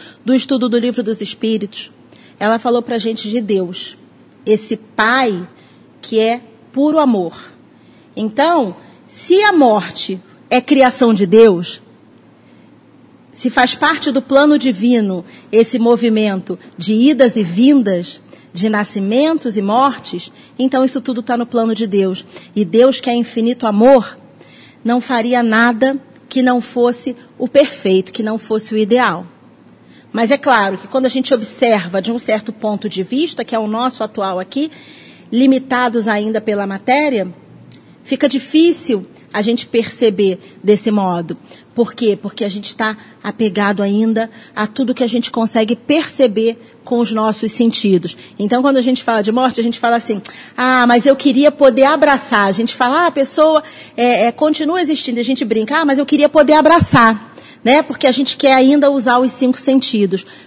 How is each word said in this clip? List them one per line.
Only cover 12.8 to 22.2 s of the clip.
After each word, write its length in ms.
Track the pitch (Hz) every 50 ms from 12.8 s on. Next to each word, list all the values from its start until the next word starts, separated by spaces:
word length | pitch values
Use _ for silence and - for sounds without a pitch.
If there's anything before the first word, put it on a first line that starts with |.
| _ _ _ _ _ _ _ _ _ _ -
se 180 | - - 254
faz 240 | - - 247 247 -
parte 380 | - - 294 320 302 - 311 240
do 100 | 269 262
plano 360 | - 269 269 294 302 302 285
divino 640 | 208 262 226 180 208 240 247 233 214 196 185 180 170 - - - - - -
esse 260 | 220 226 - - 247
movimento 800 | 226 233 240 202 233 233 220 214 214 208 196 190 - - 185 - - - _ -
de 160 | 170 190 214
idas 420 | 220 240 285 302 233 262 240 -
e 60 | 233 208
vindas, 800 | 165 170 185 240 269 294 277 233 202 190 175 175 - - - - _ - - _ _ _
de 140 | 175 190 220
nascimentos 880 | 214 208 208 - - 214 196 196 214 247 294 311 330 302 - 254 196
e 60 | 214 196
mortes, 720 | 196 214 240 269 277 226 - - - - 175 - - - - - - _ -
então 260 | 254 262 269 262 262
isso 160 | 262 262 277
tudo 220 | - - 254 226 220
tá 140 | - 247
no 80 | 240 240
plano 300 | 240 - 233 226 226 226
de 120 | 196 226
Deus. 380 | 208 180 202 190 190 185 185